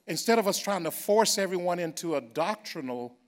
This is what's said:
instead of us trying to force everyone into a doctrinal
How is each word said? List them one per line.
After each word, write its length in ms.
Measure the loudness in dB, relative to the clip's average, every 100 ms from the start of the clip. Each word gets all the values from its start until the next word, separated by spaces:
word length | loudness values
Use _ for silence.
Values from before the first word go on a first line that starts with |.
| -8
instead 320 | -4 4 4
of 100 | 4
us 100 | 0
trying 260 | -2 -2
to 60 | -2
force 480 | -6 2 4 4 2
everyone 400 | 0 0 0 -2
into 380 | -2 -4 -2 -4
a 40 |
doctrinal 960 | -4 -2 -2 -2 -8 -10 -8 -8 -8 -12